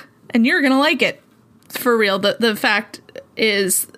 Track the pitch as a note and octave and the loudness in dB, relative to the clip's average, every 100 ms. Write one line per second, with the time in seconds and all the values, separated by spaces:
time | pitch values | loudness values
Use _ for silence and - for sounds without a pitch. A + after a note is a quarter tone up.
0 | - _ - A#3+ A#3+ F4 C#4 C4+ D4+ C4 | -18 _ -4 0 2 2 2 2 2 2
1 | F#3+ - _ _ _ _ - - B3 A#3 | -2 -4 _ _ _ _ -14 -6 0 2
2 | G3+ F#3+ G3+ - A3+ G#3 - G#3 G#3+ - | 2 0 -2 0 -2 0 -2 -2 -4 -14
3 | - - - - A3 G3+ F#3+ - - | -20 -20 -16 -4 0 0 0 -2 -6